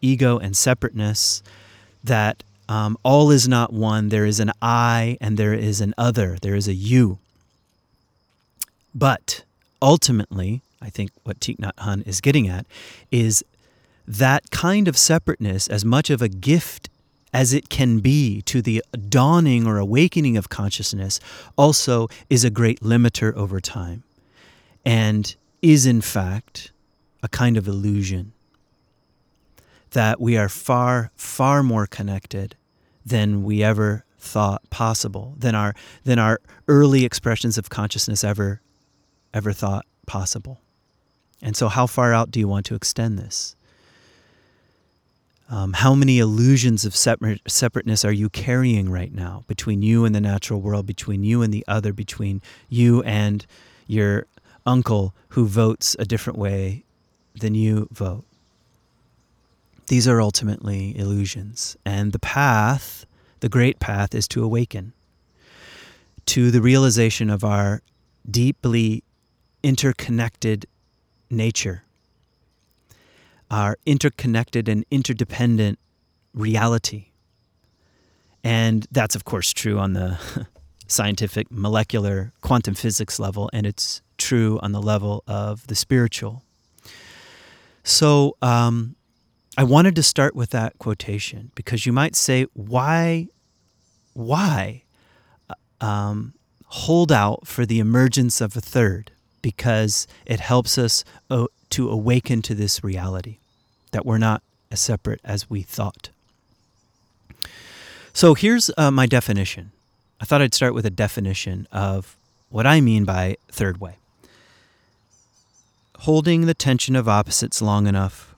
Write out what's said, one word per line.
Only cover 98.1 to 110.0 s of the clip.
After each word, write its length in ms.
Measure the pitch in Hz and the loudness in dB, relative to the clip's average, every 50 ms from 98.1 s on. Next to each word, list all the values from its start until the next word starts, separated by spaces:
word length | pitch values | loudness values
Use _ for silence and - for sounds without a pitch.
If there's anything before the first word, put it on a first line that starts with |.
| - 139 123 120 - - | 2 0 0 0 0 -2
of 160 | 120 104 - | -4 -4 -4
a 40 | 113 | -8
third?" 500 | - - - 127 117 98 92 104 - - - _ _ _ _ _ | -10 -4 0 2 2 2 0 -4 -10 -16 -20 _ _ _ _ _
Because 640 | - 110 - - - 123 110 110 110 104 - - - - - _ _ | -6 -6 -6 -2 -2 0 0 0 0 0 -2 -4 -6 -8 -14 _ _
it 140 | - 117 110 | -6 -6 -6
helps 380 | - - 123 127 120 - - | -2 0 0 0 2 0 0
us, 260 | 135 123 110 - - - - - - _ - | 0 0 0 0 -2 -4 -8 -16 -20 _ -4
uh, 160 | 131 117 117 - - _ _ _ - | -2 -2 -2 -4 -6 _ _ _ -4
to 140 | - 127 110 | -4 -2 -2
awaken 520 | 110 110 104 120 123 127 - - 123 113 | -2 -2 0 0 0 0 0 0 -2 -2
to 140 | 107 - 107 | -2 -4 -4
this 280 | 104 104 101 - - - | -4 -2 -2 -4 -4 -4
reality 560 | 101 92 90 90 92 95 92 - 110 107 - _ _ _ _ _ _ _ _ _ _ | -6 -6 -6 -6 -6 -6 -8 -10 -12 -16 -20 _ _ _ _ _ _ _ _ _ _
that 140 | - 110 - | -8 -6 -2
we're 120 | 123 110 | 0 0
not 240 | 110 113 110 110 107 - _ _ _ _ _ | 2 2 2 0 -2 -6 _ _ _ _ _
as 80 | 107 - | -6 -4
separate 420 | - - 110 - - 113 110 - - | -2 -2 -2 -4 -4 -6 -8 -6 -6
as 260 | - 104 98 - - | -6 -6 -6 -6 -8
we 120 | 110 101 | -8 -10
thought. 480 | 90 - - - 104 101 - _ - - _ _ _ _ _ _ _ _ _ _ _ _ _ _ _ _ _ _ _ _ _ _ _ - - _ - - - - - - - - - - - - - - - | -10 -8 -8 -8 -8 -8 -8 _ -18 -20 _ _ _ _ _ _ _ _ _ _ _ _ _ _ _ _ _ _ _ _ _ _ _ -20 -16 _ -14 -14 -14 -18 -20 -20 -20 -20 -20 -20 -20 -20 -20 -10 2
So 200 | - 180 165 147 | 6 6 6 8
here's, 380 | - 202 214 240 240 - - - | 6 4 2 2 2 2 0 0
uh, 140 | 165 151 139 | 2 2 4
my 140 | 135 131 127 | 4 4 4
definition. 640 | 117 131 123 - - 104 98 95 - - 98 90 101 - _ _ _ _ _ | 4 2 2 0 0 -2 -2 -2 -4 -6 -10 -14 -18 -20 _ _ _ _ _